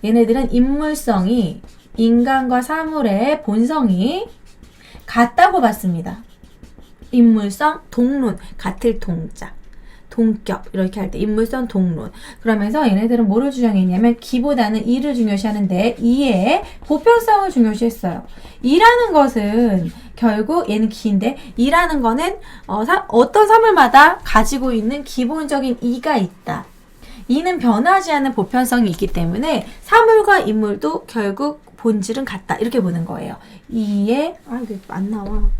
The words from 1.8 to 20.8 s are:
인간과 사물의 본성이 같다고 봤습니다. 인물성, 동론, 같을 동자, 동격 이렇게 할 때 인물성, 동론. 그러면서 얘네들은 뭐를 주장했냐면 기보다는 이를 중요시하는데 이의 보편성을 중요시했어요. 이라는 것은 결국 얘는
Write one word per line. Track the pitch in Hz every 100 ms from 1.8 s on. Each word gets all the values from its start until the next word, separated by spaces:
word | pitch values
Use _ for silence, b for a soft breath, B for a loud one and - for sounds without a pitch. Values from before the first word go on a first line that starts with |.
| _ -
인간과 | 226 233 240 269 254 247
사물의 | 254 311 320 311 240 196 254 302
본성이 | 262 214 240 311 240 180 220 349 453 - - - B B B B -
같다고 | 233 233 - 370 370
봤습니다. | 233 202 190 165 175 180 - - - - - - - - -
인물성, | 247 233 220 202 190 302 320 -
동론, | - 247 277 247 170 B B
같을 | - 180 240 226
동자, | - 165 160 - - - - b b b b
동격 | - 226 214 - 185 -
이렇게 | 190 185 208
할 | 190
때 | 151
인물성, | 214 214 226 262 240
동론. | 196 180 156 107 B B B
그러면서 | 226 214 208 269 277
얘네들은 | 190 226 240 220
뭐를 | 214 277
주장했냐면 | 262 240 196 185 180 233 233
기보다는 | - 254 269 285 214 220 208
이를 | 254 294 247
중요시하는데 | 220 202 214 208 196 185 220 240
이의 | 233 254 277 196 202 359 B B
보편성을 | - 294 466 466 453 415 381
중요시했어요. | 269 220 208 233 226 180 170 - B B B
이라는 | 247 311 453 480 466
것은 | 320 269 233 208 220 240 190 170 B B -
결국 | 233 214 214 330 -
얘는 | 214